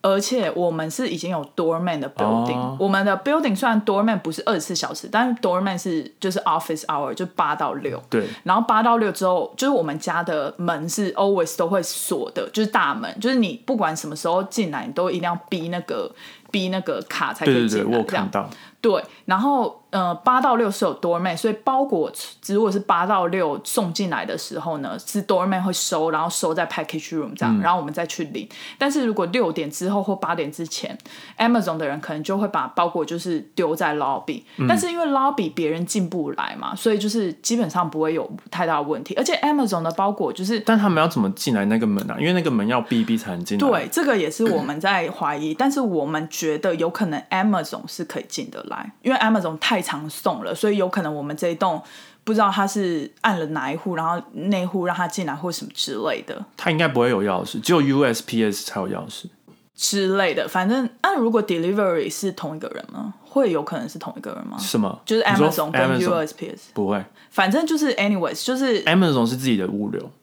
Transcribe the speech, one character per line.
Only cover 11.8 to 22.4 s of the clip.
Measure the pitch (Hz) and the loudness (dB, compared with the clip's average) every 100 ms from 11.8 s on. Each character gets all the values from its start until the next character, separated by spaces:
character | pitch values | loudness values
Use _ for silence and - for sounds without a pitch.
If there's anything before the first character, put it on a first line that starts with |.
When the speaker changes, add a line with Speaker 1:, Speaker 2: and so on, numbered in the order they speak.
Speaker 1:
锁 | 170 - - 160 117 | 0 -6 -2 -2 -2
的， | - - | -6 -4
就 | 214 | 0
是 | 214 | 2
大 | 131 147 | 2 2
门， | 120 98 131 | 0 -6 -4
就 | 226 | 0
是 | 262 | 2
你 | 202 - | 2 -2
不 | - 247 | -4 0
管 | 170 156 | 0 -2
什 | 156 | -8
么 | 151 | -4
时 | 170 | 0
候 | 175 | 0
进 | 190 - 185 | 0 -2 -2
来， | 143 120 | -2 -6
你 | |
都 | 143 180 | -2 -2
一 | 175 | 0
定 | |
要 | 175 175 - | -2 -4 -4
逼 | 185 165 | -6 -4
那 | 180 | -6
个， | 170 123 90 - - - - | -6 -6 -6 -10 -20 -20 -6
逼 | 202 185 | -2 0
那 | 190 | -2
个 | 185 120 | -2 -6
卡 | - - 139 | -6 -2 -2
才 | 107 151 | 2 4
可 | |
以 | 127 113 | 4 4
进 | 107 | 2
来， | |
Speaker 2:
对， | |
对， | |
对， | 104 | 2
我 | 117 | 0
有 | |
看 | 110 185 95 | 0 -2 -2
到。 | 101 | -4
Speaker 1:
这 | |
样。 | 98 - - _ | -4 -12 -20 _
对， | 226 190 - - | 0 0 -2 -14
然 | - 190 | -2 0
后， | 269 277 208 - _ | 2 2 0 -4 _
呃， | 196 180 175 | -2 0 2
八 | 254 254 | 4 4
到 | 269 233 | 4 4
六 | 220 | 2
是 | 196 | 2
有 | 185 135 | -2 0
doorman， | 170 170 185 165 | 0 0 0 0
所 | 226 | -2
以 | 214 | 0
包 | - 262 | 0 2
裹 | 277 185 151 - - - | 2 0 -2 -4 -14 -14